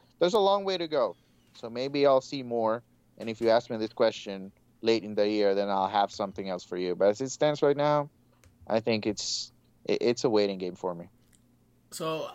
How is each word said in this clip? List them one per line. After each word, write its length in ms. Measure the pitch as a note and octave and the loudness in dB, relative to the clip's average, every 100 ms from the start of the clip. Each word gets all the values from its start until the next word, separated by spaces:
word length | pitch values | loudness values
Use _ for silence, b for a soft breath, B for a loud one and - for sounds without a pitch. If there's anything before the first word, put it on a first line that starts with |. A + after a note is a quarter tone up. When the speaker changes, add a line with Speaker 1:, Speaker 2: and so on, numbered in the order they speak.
| b _ | b _
Speaker 1:
there's 140 | F3 | 2
a 60 | G#3 | 4
long 240 | G3 G3+ | 2 2
way 140 | G3 F#3 | 0 -4
to 100 | E3 | -2
go. 300 | D3+ G#2 - _ _ _ - | 0 0 -4 _ _ _ -16
So 140 | A#2 | -10
maybe 360 | A#2+ C#3 C#3+ C#3 | -6 -4 2 4
I'll 160 | C3 | 4
see 220 | - C#3+ | 2 -8
more. 380 | B2 A#2 A2 A#2 - _ _ - | -4 -2 0 -2 -6 _ _ -12
And 120 | A2 | -10
if 120 | A2 | -2
you 80 | A2+ | 2
ask 200 | A#2 - | 2 2
me 60 | A2+ | -4
this 160 | A2 | -4
question 600 | - A2+ - G#2+ G2 F#2+ - _ _ | 2 0 0 -8 -10 -12 -18 _ _
late 220 | A2+ A2+ | 0 0
in 120 | G#2 G#2+ | 0 0
the 120 | G#2 | 2
year, 260 | G#2+ G2+ | 4 2
then 160 | G2 G2+ | 2 0
I'll 200 | G2 F#2+ | 0 0
have 220 | G#2 G2+ | 2 0
something 360 | - G2+ G2 F#2+ | -2 -6 -6 -8
else 160 | F2+ | -8
for 140 | - F2+ | -8 -4
you. 180 | F2+ F2 | -4 2
But 140 | G2 | 2
as 120 | G#2 | 2
it 80 | C3+ | -4
stands 320 | - D3+ D3 | -2 -2 2
right 140 | C#3+ C#3+ | 2 2
now, 340 | D3 D3 D3 _ _ _ - _ - | 2 2 -2 _ _ _ -20 _ -2
I 120 | A2+ | 0
think 260 | A#2+ A2 A2 | 2 0 0
it's, 460 | G2+ - - - _ _ _ | -4 -6 -8 -10 _ _ _
it, 140 | - G2 | -4 0
it's 220 | A#2 A#2+ | 0 0
a 60 | C3+ | 2
waiting 280 | G#2+ G2+ F#2+ | 2 2 0
game 180 | F#2 F2+ | -6 -6
for 200 | F#2 E2+ | -8 -8
me. 140 | F2 _ _ _ _ _ _ _ _ | -14 _ _ _ _ _ _ _ _
Speaker 2:
So 360 | - D#3+ D#3+ C#3+ | -10 -6 -6 -8